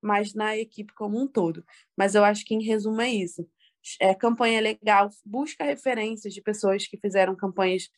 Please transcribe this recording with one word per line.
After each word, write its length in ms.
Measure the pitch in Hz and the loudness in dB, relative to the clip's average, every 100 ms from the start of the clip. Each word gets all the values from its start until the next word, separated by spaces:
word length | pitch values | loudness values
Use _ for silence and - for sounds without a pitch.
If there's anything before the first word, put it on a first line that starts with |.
mas 320 | 208 208 208 | 0 0 0
na 220 | 208 214 220 | -4 -4 -4
equipe 360 | 220 - 208 | -8 -12 -18
como 260 | _ 208 214 | _ -6 -2
um 80 | 269 | -2
todo. 360 | - 170 165 - - _ - | 0 0 -2 -12 -20 _ -2
Mas 180 | 196 | 2
eu 100 | 202 | 6
acho 200 | 208 208 | 4 4
que, 100 | - | -2
em 80 | 220 | -4
resumo, 380 | 220 220 208 220 | 0 0 0 -2
é 80 | 240 | 0
isso. 400 | 226 175 - 170 _ _ _ - - | -2 -4 -8 -14 _ _ _ -18 0
É, 140 | 190 | 2
campanha 460 | 190 233 233 233 226 | 2 0 2 2 2
legal, 480 | 220 214 214 202 202 - | 0 -2 2 4 4 -2
busca 400 | - 220 302 - | -10 -6 -6 -6
referências 720 | 294 285 262 240 214 220 208 | -4 -2 -2 -2 -4 -6 -12
de 80 | 196 | -10
pessoas 440 | 208 214 202 196 - | -6 -2 0 0 -2
que 100 | - | -6
fizeram 400 | 208 190 185 190 | -2 2 2 0
campanhas 520 | 196 180 185 185 - | -4 0 0 0 -6